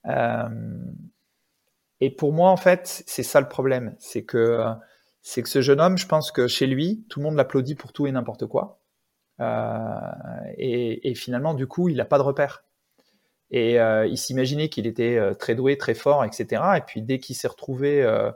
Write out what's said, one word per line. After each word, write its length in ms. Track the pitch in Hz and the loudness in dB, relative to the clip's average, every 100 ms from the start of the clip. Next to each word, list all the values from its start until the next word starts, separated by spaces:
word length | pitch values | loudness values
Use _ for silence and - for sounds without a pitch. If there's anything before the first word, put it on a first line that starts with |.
| - | -4
Euh, 420 | 131 117 117 117 113 110 120 - - - _ _ _ _ _ _ _ _ _ | 0 0 0 -4 -8 -10 -10 -12 -14 -20 _ _ _ _ _ _ _ _ _
et 100 | 131 | -2
pour 220 | 139 147 | 0 0
moi, 180 | 156 180 | 4 6
en 60 | 185 | 6
fait, 460 | 185 180 180 - - | 6 4 2 -12 -8
c'est 180 | - | -6
ça 160 | 120 147 | 2 2
le 80 | 135 | 2
problème. 480 | - 135 127 113 - | 0 0 0 -2 -12
C'est 260 | - 113 | -10 -10
que, 400 | - 120 113 117 113 113 - _ _ _ | -2 2 4 4 0 -4 -12 _ _ _
c'est 220 | - - | -10 -6
que 60 | 117 | -2
ce 120 | 139 | 2
jeune 200 | 127 139 | 4 6
homme, 180 | 175 185 | 6 2
je 80 | - | 0
pense 240 | 156 - | 0 0
que 160 | - 123 | 0 0
chez 200 | - 135 | 2 0
lui, 380 | 131 165 220 - | 0 -2 -4 -8
tout 100 | 139 | -6
le 60 | |
monde 120 | 147 151 | -2 0
l'applaudit 380 | 131 139 127 | 2 0 -2
pour 180 | 147 - | -6 -10
tout 140 | - 143 | -4 -2
et 60 | |
n'importe 340 | 131 120 107 110 | -2 -4 -6 -4
quoi. 340 | 135 202 - _ _ _ _ _ - | -4 -4 -8 _ _ _ _ _ -8
Euh, 580 | 120 117 113 110 110 107 50 50 - - - - | -4 -2 -4 -6 -6 -8 -10 -12 -12 -12 -12 -6
et, 540 | 131 120 117 117 135 | -4 -2 -2 -4 -6
et 40 | |
finalement, 400 | 117 - 123 151 | -6 -6 -4 -2
du 120 | 143 131 | -4 -4
coup, 220 | - 180 | -2 0
il 120 | 127 | 0
a 40 | |
pas 140 | - 143 | 2 2
de 40 | |
repère. 420 | 139 139 143 - _ _ _ _ _ _ _ _ _ | 2 0 -2 -4 _ _ _ _ _ _ _ _ _
Et, 300 | 123 117 120 | 0 4 4
euh, 260 | 113 110 110 | 4 4 2
il 100 | 127 | -2
s'imaginait 520 | - 131 131 147 151 | -4 -2 -2 0 -2
qu'il 180 | - 113 | -2 -4
était, 300 | - 117 120 | 0 2 2
euh, 180 | 101 | 2
très 200 | - - | 0 -2
doué, 220 | 117 131 143 | 0 2 2
très 180 | - | 0
fort, 300 | 113 143 143 | 0 2 2
et 80 | 110 | 2
cetera. 460 | - 110 110 170 180 | -4 -4 -2 2 0
Et 40 | |
puis, 200 | - 110 | -2 -8
dès 160 | 110 131 | -4 -4
qu'il 160 | - | -6
s'est 140 | 120 123 | -8 -8
retrouvé, 540 | - - 131 143 143 | -8 -8 -2 2 4
euh, 280 | 120 110 107 | 4 2 0